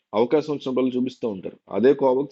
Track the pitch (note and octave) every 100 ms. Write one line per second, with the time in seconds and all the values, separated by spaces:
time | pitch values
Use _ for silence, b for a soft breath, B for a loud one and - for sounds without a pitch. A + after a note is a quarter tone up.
0 | _ G#2 B2 D#3 D3 C#3+ C3+ B2+ B2+ B2
1 | B2+ - A#2+ F#2+ - - _ G2+ B2 C#3+
2 | C3+ B2+ C#3+